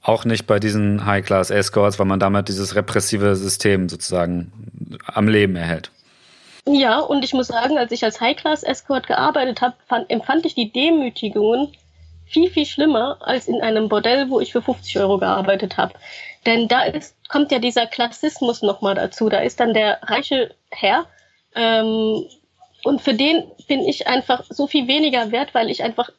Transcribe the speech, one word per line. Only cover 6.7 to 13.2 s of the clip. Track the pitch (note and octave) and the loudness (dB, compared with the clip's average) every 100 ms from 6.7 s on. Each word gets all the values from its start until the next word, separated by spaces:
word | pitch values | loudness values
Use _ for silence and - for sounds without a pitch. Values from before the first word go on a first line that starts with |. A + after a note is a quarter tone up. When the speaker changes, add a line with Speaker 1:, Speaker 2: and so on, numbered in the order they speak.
| C#4+ C4 A#3 | 2 4 2
Speaker 2:
und | D4 C#4+ | 0 -2
ich | B3+ | 0
muss | C4 B3 | -2 -2
sagen, | A#3 B3 D4 | -2 0 0
als | A#3+ | -2
ich | F#4 | -2
als | A3 - | -4 0
High-Class-Escort | A#3 - D#4 D4+ - C4 _ C4+ - | -2 0 -2 -2 -2 -6 _ -4 -2
gearbeitet | - D4 D4+ B3+ A3+ | 0 2 0 -2 -2
hab, | B3 - _ | -2 -4 _
fand, | A#3 - | -4 0
empfand | A3 - D4 E4 | -4 0 0 0
ich | |
die | - A3 | -2 -4
Demütigungen | A#3+ D4+ E4 B3+ - A3 G#3+ G#3+ A#3+ C#4+ - _ _ - - | 0 2 2 0 -4 -4 0 2 2 -2 -6 _ _ -20 -20
viel, | - D#4 F4+ | -2 2 2
viel | F4 | 2
schlimmer | D4 - D#4 B3+ B3+ - | -2 2 2 4 0 -4